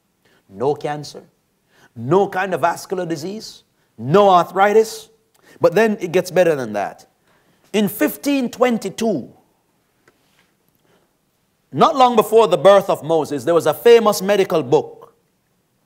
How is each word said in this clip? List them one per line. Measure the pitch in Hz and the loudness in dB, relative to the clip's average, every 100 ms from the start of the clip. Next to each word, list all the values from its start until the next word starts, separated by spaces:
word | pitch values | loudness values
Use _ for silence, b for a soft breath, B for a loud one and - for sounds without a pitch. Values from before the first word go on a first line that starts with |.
| _ _ _ _ _ | _ _ _ _ _
no | 98 127 | -8 -6
cancer, | 143 151 147 143 - - _ _ _ b b b - | -4 -8 -10 -14 -20 -20 _ _ _ b b b -14
no | 120 175 196 | -2 0 0
kind | 190 196 | -4 -6
of | 165 | -2
vascular | 170 165 - 185 170 | -4 -4 -8 -8 -8
disease, | 160 156 110 - - _ _ _ - | -8 -10 -14 -16 -20 _ _ _ -12
no | 120 190 202 | 0 4 4
arthritis. | 180 170 190 208 208 220 - - _ _ b b b | 4 2 0 2 2 0 -4 -20 _ _ b b b
But | - | 0
then | 175 226 208 | 2 0 -2
it | 180 | -4
gets | 180 175 | -4 -2
better | 160 175 | 0 2
than | 147 117 | 0 -4
that. | 104 90 - _ _ _ _ _ _ _ | -8 -8 -10 _ _ _ _ _ _ _
In | 208 208 | -2 -2
fifteen | - 302 - 285 277 240 | -2 -4 -4 -4 -4 -4
twenty-two, | 190 247 220 196 - 226 160 107 - _ _ _ _ _ _ _ _ _ _ _ _ _ _ _ _ _ _ _ _ _ _ _ | -2 -2 -2 -6 -6 -4 -4 -8 -18 _ _ _ _ _ _ _ _ _ _ _ _ _ _ _ _ _ _ _ _ _ _ _
not | - 247 302 | 0 2 4
long | 247 233 | 4 4
before | - 220 214 | 2 4 4
the | 160 | 4
birth | 165 196 190 | 6 4 4
of | 165 | -4
Moses, | 147 165 139 143 | -2 -2 -2 -4
there | 123 | 0
was | 170 156 | 0 0
a | |
famous | 143 240 233 214 202 | 0 4 6 4 -2
medical | 190 202 190 170 | 0 0 0 -2
book | 127 147 - - - _ _ _ _ _ _ _ | 0 0 -2 -12 -20 _ _ _ _ _ _ _